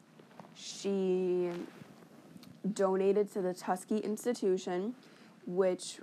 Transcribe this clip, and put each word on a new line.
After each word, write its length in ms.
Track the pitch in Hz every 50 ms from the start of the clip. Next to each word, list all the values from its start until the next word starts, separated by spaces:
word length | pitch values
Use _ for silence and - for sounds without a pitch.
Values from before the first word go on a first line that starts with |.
| - - - - - - - - - - -
she 920 | - - - - - - 202 196 190 190 185 185 185 185 180 180 180 180 175 175 175 - - - - - - - - - - - - - - - - - - - - - 190 208
donated 560 | - 196 190 190 190 190 196 196 208 208 202 -
to 80 | 208
the 120 | 185 180 180
Tuskegee 520 | - - - 185 185 - - 214 214 -
Institution, 920 | 202 214 214 - 240 240 - 220 196 185 190 - 196 180 180 190 233 247 - - - - - - - - - -
which 540 | - 175 185 190 185 185 180 - - - -